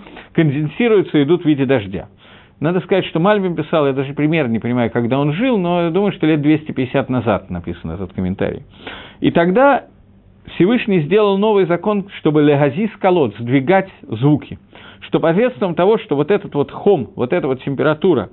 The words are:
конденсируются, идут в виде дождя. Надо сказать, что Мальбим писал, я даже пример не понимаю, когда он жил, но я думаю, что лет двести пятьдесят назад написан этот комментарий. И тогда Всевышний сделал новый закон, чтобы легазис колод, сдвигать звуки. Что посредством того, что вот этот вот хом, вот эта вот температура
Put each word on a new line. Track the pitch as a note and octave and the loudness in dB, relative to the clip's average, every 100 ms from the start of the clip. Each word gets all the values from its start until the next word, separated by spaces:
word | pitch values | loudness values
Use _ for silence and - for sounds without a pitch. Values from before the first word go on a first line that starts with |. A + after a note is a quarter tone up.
| - - - | -10 -20 -6
конденсируются, | - D#3+ C3+ D3+ - A#3+ G#3+ E3+ D3+ | 0 0 0 -4 -2 2 2 2 0
идут | C#3 F3 | 2 2
в | D3+ | 2
виде | C#3+ C3 | 0 2
дождя. | C3+ G2 F#2+ - _ _ - - _ | 0 -2 -10 -12 _ _ -20 -20 _
Надо | C#3+ F3+ | -2 -2
сказать, | F3+ F#3+ - | 0 -2 -2
что | E3 | 0
Мальбим | F3+ G#3+ F#3 D#3+ | 2 2 0 -4
писал, | D3+ E3 C#3+ | -2 0 0
я | |
даже | C3+ C3+ | 0 -4
пример | D3 D3+ E3 C3 | -2 0 0 0
не | A2+ | -2
понимаю, | A#2 B2 A#2 | -2 -2 -2
когда | B2 A#2 C3+ | -2 -2 0
он | C#3+ | 0
жил, | D3+ C4 A3+ | -2 0 0
но | F3 F3 E3+ | 0 0 0
я | |
думаю, | E3 G3+ | 0 -2
что | - D#3+ | 0 0
лет | D#3 | 2
двести | C#3+ D#3 D#3 | 2 0 -2
пятьдесят | C3 B2+ C#3 B2+ | -6 -4 -2 -2
назад | B2+ G#2+ G2+ - | -2 0 -2 -4
написан | F2+ F2 F2 F2 | -10 -8 -10 -10
этот | F2 F#2 | -10 -10
комментарий. | - F#2 F#2+ - - - - - - - - | -6 -6 -4 -6 -6 -14 -20 -18 -18 -20 -4
И | - | 0
тогда | D3 E3+ G3 C#4 B3+ - - _ _ _ _ - | 2 2 4 4 2 -2 -20 _ _ _ _ -10
Всевышний | - F3+ A#3+ - F#3+ | 0 0 2 0 0
сделал | D3 G3+ G#3 G3 | 2 2 2 2
новый | G#3+ G3+ F3 | 2 2 2
закон, | E3+ G#3 G#3 F#3 - | 0 -2 -4 -4 -4
чтобы | D#3+ D3+ | 0 4
легазис | D3 C#3+ C#3+ C3+ G#3+ - | 4 4 2 0 -4 -2
колод, | G3 F3+ B2+ G2+ | 0 2 0 -2
сдвигать | A#2 C3+ B2+ A2+ F#3+ - | 0 0 2 2 0 -8
звуки. | - A2 C#3 D3+ - - - - - - | -12 -2 2 2 0 -16 -18 -20 -20 -20
Что | - D#3+ | -4 0
посредством | D3+ E3 B3 B3 G3 | 2 2 0 -2 -4
того, | D#3+ F3+ A3 | 0 2 2
что | - C#3 | 0 -2
вот | D3 | 0
этот | G3+ - | -2 -2
вот | C#3+ C3+ | -4 -4
хом, | - - F#3 G#2+ - | -2 0 0 0 -6
вот | B2 | -4
эта | F3+ D3+ | -2 -2
вот | B2+ | -4
температура | - C3 C3+ D3+ - C#3+ - | -4 -2 0 0 2 2 0